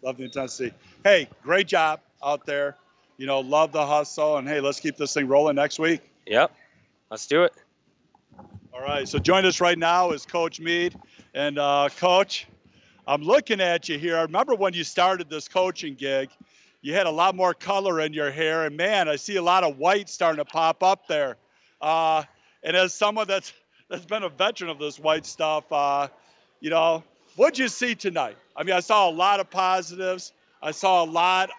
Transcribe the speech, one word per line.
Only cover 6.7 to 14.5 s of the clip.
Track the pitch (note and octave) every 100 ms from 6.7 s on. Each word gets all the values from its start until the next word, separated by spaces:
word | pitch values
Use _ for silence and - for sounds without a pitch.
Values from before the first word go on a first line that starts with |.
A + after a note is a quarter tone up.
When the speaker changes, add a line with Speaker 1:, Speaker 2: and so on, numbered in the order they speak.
| _ _ _ -
Speaker 2:
Let's | A2 -
do | D3+
it. | F3 - _ _ _ _ _ _ _ - - - -
Speaker 1:
All | B2
right, | C#3 C#3+ C3+
so | C#3+
join | D#3+ F#3+
us | F#3 -
right | F3 E3+
now | E3 F3+ F3+
is | D3 -
Coach | F3 E3 D#3+
Mead. | E3 E3+ F3 - - - _
And, | C#3 D3 C#3+
uh, | C#3+ C#3+ C#3+ -
Coach, | F3+ F3+ G3 - - _ _ _ _ _ -
I'm | D3
looking | D#3 C#4 - G3+
at | F3+ E3+ -
you | D3
here. | E3+ E3
I |
remember | E3 F#3 C#4